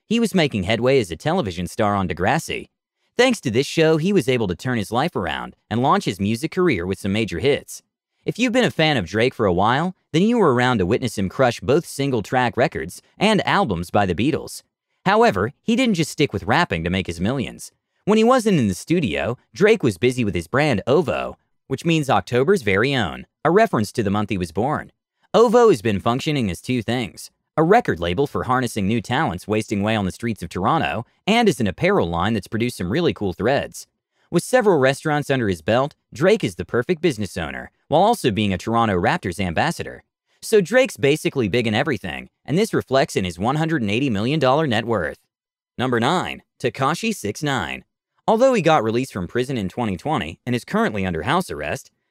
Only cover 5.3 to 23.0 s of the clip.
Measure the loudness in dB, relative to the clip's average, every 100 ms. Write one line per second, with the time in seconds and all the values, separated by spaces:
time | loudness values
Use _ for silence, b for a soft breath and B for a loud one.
5.3 | -6 -8 -16 _ -2 0 0 -2 -4 -2
6.3 | -2 -4 0 0 0 -2 -4 -2 -2 -2
7.3 | -2 0 -2 -4 -18 -20 _ _ _ -10
8.3 | -2 0 2 0 2 0 0 0 0 0
9.3 | 2 2 2 2 2 -2 -6 _ 0 2
10.3 | 4 4 4 2 2 2 0 -2 -4 -4
11.3 | 2 0 2 0 0 0 -4 -2 -2 -2
12.3 | 0 0 0 -2 -2 -10 -12 b b 0
13.3 | 2 2 0 0 -2 -2 0 0 0 -2
14.3 | -2 -6 -14 -18 _ _ _ 0 4 4
15.3 | 2 -2 -4 -2 0 2 0 -2 -2 -2
16.3 | -2 0 0 2 -2 -2 -2 -4 -4 -4
17.3 | -2 -6 -10 -18 _ _ _ 0 4 4
18.3 | 4 4 2 2 -2 -2 0 0 -2 -4
19.3 | -6 _ 0 2 4 2 2 0 2 -2
20.3 | -2 -2 0 2 0 2 2 2 -4 -6
21.3 | -12 _ _ -10 -4 0 0 2 0 2
22.3 | 0 2 2 2 2 2 0